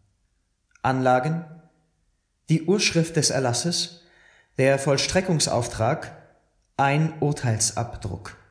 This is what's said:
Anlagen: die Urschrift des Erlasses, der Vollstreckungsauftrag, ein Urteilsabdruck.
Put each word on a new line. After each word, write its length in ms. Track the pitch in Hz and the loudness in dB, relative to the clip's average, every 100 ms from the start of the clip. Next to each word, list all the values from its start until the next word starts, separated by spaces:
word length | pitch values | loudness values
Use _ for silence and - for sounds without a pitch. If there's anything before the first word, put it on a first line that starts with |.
| _ _ _ _ _ _ _ _ | _ _ _ _ _ _ _ _
Anlagen: 640 | 127 131 127 127 151 165 - - - _ _ _ _ _ _ _ - | -2 2 4 2 2 -4 -6 -16 -20 _ _ _ _ _ _ _ -2
die 140 | 160 | 0
Urschrift 540 | 160 208 - 165 165 - | 2 0 2 0 0 0
des 140 | 135 | 0
Erlasses, 760 | - 131 120 175 170 - - _ _ _ _ _ - | 0 0 -2 -2 -4 -6 -10 _ _ _ _ _ 0
der 200 | 131 135 | 2 2
Vollstreckungsauftrag, 1400 | 151 139 - 185 185 160 - 117 117 - 113 160 - - - _ _ _ _ - | 2 0 2 0 0 0 2 0 -2 -2 0 -2 -6 -18 -20 _ _ _ _ 0
ein 440 | 139 143 160 160 | 2 2 0 0
Urteilsabdruck. 1160 | 127 151 123 107 - - 117 - 101 - - - _ | -2 0 -2 0 0 -2 -6 -8 -10 -10 -12 -20 _